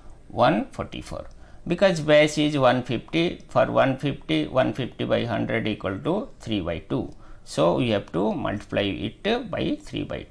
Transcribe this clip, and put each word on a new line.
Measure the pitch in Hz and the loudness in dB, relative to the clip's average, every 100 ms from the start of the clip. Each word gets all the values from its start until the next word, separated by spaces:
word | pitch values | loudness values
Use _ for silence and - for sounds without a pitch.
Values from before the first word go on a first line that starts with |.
| - - - | -18 -18 -8
one | - 127 202 269 | 2 4 4 -2
forty-four. | - - - - - - - - - - | -6 -8 -8 -10 -10 -12 -16 -20 -10 -4
Because | 175 196 165 | 4 4 4
base | 147 151 151 156 | 6 6 6 4
is | 147 147 | 2 4
one | 127 127 | 4 4
fifty, | 123 113 - 160 170 - - | 0 -4 -2 0 0 -2 -2
for | 127 117 | 2 4
one | 117 131 127 | 4 4 2
fifty, | 139 135 - 156 - | -2 -4 -2 -2 0
one | 127 123 | 0 0
fifty | 123 120 - 120 | 0 -6 -4 0
by | 113 | 0
hundred | 117 110 117 117 107 | 0 -2 0 0 -2
equal | 101 98 98 | -2 -4 -4
to | 147 196 269 - | -2 -2 -4 -10
three | - 104 | -4 -2
by | 85 80 | -2 -6
two. | - 127 - - - - - | -4 -4 -4 -10 -18 -18 -8
So | - 165 139 | 0 2 2
we | 123 | 2
have | 101 - | 0 -2
to | 165 214 | -2 -2
multiply | 170 101 104 - 107 | -2 -4 -4 -4 -2
it | 101 92 101 - 202 240 233 | -2 -2 -6 -4 -2 -2 -4
by | - 123 302 | -4 -4 -4
three | - - | -6 -8
by | - - - | -6 -8 -10